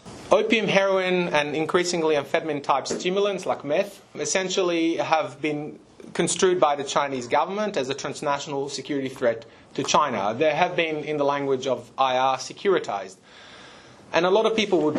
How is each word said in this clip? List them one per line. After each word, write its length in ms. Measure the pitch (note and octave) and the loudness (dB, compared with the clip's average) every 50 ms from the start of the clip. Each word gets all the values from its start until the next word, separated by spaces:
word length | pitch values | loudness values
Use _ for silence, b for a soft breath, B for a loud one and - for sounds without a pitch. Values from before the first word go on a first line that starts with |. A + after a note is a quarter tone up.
| - - - - - - | -20 -18 -18 -16 0 2
Opium, 340 | F3 G#3 G#3+ A3 A#3 A3 G3+ | 2 2 4 2 2 2 2
heroin, 640 | - D#3+ G3 G3 G3 F#3+ F#3+ F#3 F#3 F3+ F3+ F3 F3 | 2 2 2 4 4 2 2 2 2 2 0 2 2
and 260 | - D3 D3 D3 D3+ | 2 0 0 0 -2
increasingly 640 | D#3 D#3+ D#3 - F3+ F3 F3 F3+ E3+ D#3 D#3 D3+ | -2 0 0 0 0 0 0 -2 0 0 2 2
amphetamine-type 720 | C#3+ C3+ - - E3 D#3 D#3+ D3 C#3 - - D3 C3 C3 - | 0 0 0 -2 -2 0 -2 -4 -2 0 0 0 0 0 -4
stimulants 580 | - - - F3+ F#3 G3+ G3+ G#3 G3 F3 - | -6 -4 -2 -2 0 0 0 0 -2 -4 -4
like 180 | C3+ A#2+ - - | -4 -4 -4 -4
meth 380 | C#3+ D3+ F3+ G3+ - - - - - - | -2 0 0 -2 -2 -8 -18 -20 -14 -10
essentially 800 | - D3+ D3 - F#3+ F#3 F3+ - G3 F#3 F3 E3+ E3 E3 E3 D#3+ | -6 -4 -2 0 0 -2 0 0 0 0 0 0 0 0 0 0
have 440 | C3+ C#3+ C3+ D#3+ D#3 C#3+ C3 C3 - | -2 0 2 2 0 0 -2 -6 -6
been 380 | D#3+ D3+ D3+ D3 D3+ D3 - - - - - - - - | -4 -4 -4 -4 -6 -10 -12 -16 -20 -20 -20 -20 -18 -6
construed 460 | - - E3+ E3 - - G3 F#3 F3+ F3+ | -2 -2 -2 0 2 2 4 4 4 4
by 160 | E3 D3 C#3+ | 4 4 4
the 80 | C#3+ | 0
Chinese 460 | C#3 - - D#3+ C#3+ C#3 C3+ B2+ A#2+ A#2 | -2 -2 0 0 0 0 -2 -6 -2 0
government 480 | C#3+ C#3+ D#3+ F3+ F#3+ G#3 G#3+ G3+ - | 2 2 2 0 -2 -4 -4 -2 -2
as 120 | D3+ B2+ C3 | -2 -2 -2
a 60 | C3+ | -4
transnational 720 | - - D3 C3 - D#3 D3 C#3+ C#3 - D#3 C#3+ C#3 C#3 D3 | -6 -8 -8 -8 -4 -4 -2 -2 -2 -4 -6 -6 -6 -6 -6
security 400 | - - - - D3 C#3 C3 B2+ | -8 -10 -6 -6 -4 -4 -4 -6
threat 360 | - - C3 A#2 A2+ - - B B B B B - | -4 0 0 0 0 0 -6 B B B B B -6
to 100 | - C3+ | -4 0
China. 500 | - - E3+ D3+ C#3 A#2+ G2+ F#2+ G#2 A2+ | 2 2 4 4 2 0 0 -2 -2 0
They 160 | B2 D#3+ D#3 | 2 2 2
have 220 | D3 D#3 F3+ F3 D#3 | 2 2 2 2 2
been, 300 | E3+ E3 D#3+ D#3 D3+ C#3+ | 0 0 0 -2 -4 -4
in 140 | D3+ D3+ D3 | -4 -2 0
the 60 | C#3+ | 0
language 440 | C#3 C#3+ C#3+ C#3+ C#3 C3+ B2 - C3+ | 0 0 0 0 -2 -2 -2 -2 -2
of 200 | B2 A2+ - - - | -4 -4 -6 -6 -2
I 200 | - C3+ C3 B2+ | 0 0 2 2
R, 200 | B2+ C3 C3+ C3 C3 | 2 2 2 0 -2
securitized. 800 | - - E3 - - G3+ F3+ D3 - - G#2 G2+ F#2+ F#2+ - - B B B B B B B B B B B B B B B B B B | -6 -10 -10 -2 0 2 2 2 0 -2 -6 -6 -8 -10 -16 -20 B B B B B B B B B B B B B B B B B B
And 140 | - E3 F3 | 0 2 4
a 40 | F#3 | 4
lot 160 | G3 A3 A3 | 4 4 4
of 100 | A3 A3 | 4 2
people 240 | A3+ G#3 G3+ F#3 D#3+ | 2 2 2 2 2
would 140 | D3+ D3+ D3+ | 4 2 0